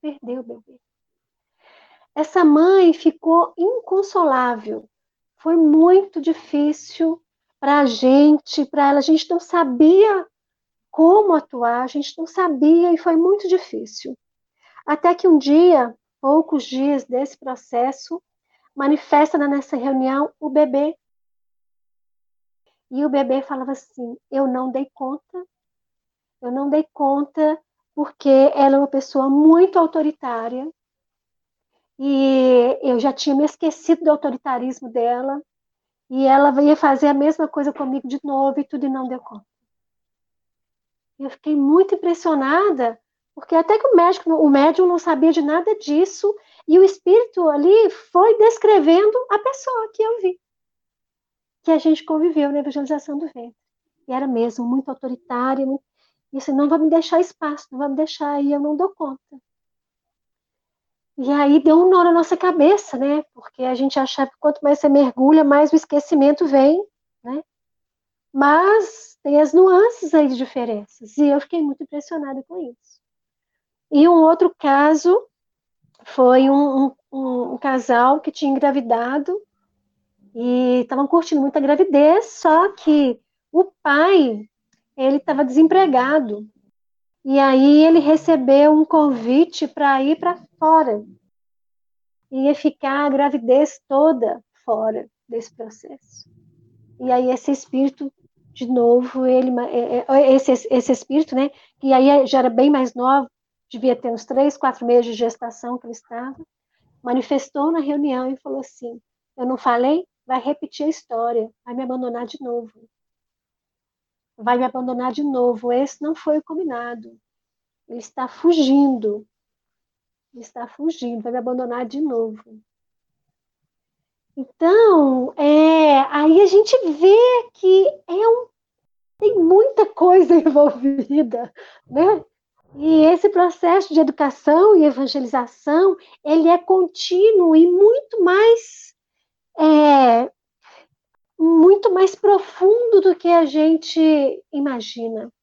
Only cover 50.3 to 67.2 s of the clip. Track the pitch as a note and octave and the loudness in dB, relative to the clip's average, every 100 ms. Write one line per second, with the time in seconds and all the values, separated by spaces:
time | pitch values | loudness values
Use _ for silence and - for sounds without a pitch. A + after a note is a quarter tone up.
50.3 | F4+ _ _ _ _ _ _ _ _ _ | -8 _ _ _ _ _ _ _ _ _
51.3 | _ _ _ - D#4 D#4+ D#4 - D#4 E4+ | _ _ _ -2 -2 0 -2 -4 -4 -2
52.3 | D#4 C#4+ C#4+ C#4+ C#4 C4+ D4 D4 D4 D#4 | -2 -4 -4 -6 -10 -8 -8 -8 -12 -12
53.3 | B3 A#3 _ _ _ _ _ - B3+ C4+ | -16 -20 _ _ _ _ _ -12 -8 -6
54.3 | A#3+ A#3 A3+ A#3 C4 C4+ B3 C4 B3+ _ | -4 -4 -6 -6 -6 -6 -12 -12 -14 _
55.3 | B3 B3+ C4+ C4+ C#4 _ _ _ _ _ | -8 -4 -4 -6 -8 _ _ _ _ _
56.3 | C4+ C#4+ C4+ C#4+ D#4+ D#4 E4 D#4+ E4+ F4+ | -14 -6 -2 0 0 0 0 0 -2 -2
57.3 | _ D#4 D4 - B3+ C#4+ C4+ D#4 - D4 | _ -12 -12 -16 -10 -8 -6 -6 -6 -8
58.3 | C#4+ C#4+ C#4+ D4 D4+ F#4+ F#4+ D4+ C4+ _ | -4 -4 -4 -4 -4 -6 -6 -12 -12 _
59.3 | C4+ _ _ _ _ _ _ _ _ _ | -20 _ _ _ _ _ _ _ _ _
60.3 | _ _ _ _ _ _ _ _ - C4 | _ _ _ _ _ _ _ _ -10 -4
61.3 | C#4+ C#4+ D4 C#4+ D#4+ F4+ F#4 F4 E4+ E4 | -2 2 2 4 4 4 4 4 2 0
62.3 | F4+ F#4 F4 D4+ G4+ - B3+ C#4 D4 - | -2 -2 2 2 2 -2 -8 -4 -4 -6
63.3 | _ - _ B3+ B3 C4+ C#4 C4 - C4+ | _ -20 _ -8 -4 -4 -4 -6 -4 -8
64.3 | _ D4+ D4 C#4+ D4 D4+ C#4 C4+ B3 C4+ | _ -4 -2 -2 0 2 2 2 2 2
65.3 | D#4 D4 C#4+ D4 D#4 - D4 C#4+ D4+ C#4 | 4 4 2 2 0 0 -6 -2 0 2
66.3 | D4 E4 C4+ C4+ E4+ G#4 _ _ _ | 0 0 2 2 0 -4 _ _ _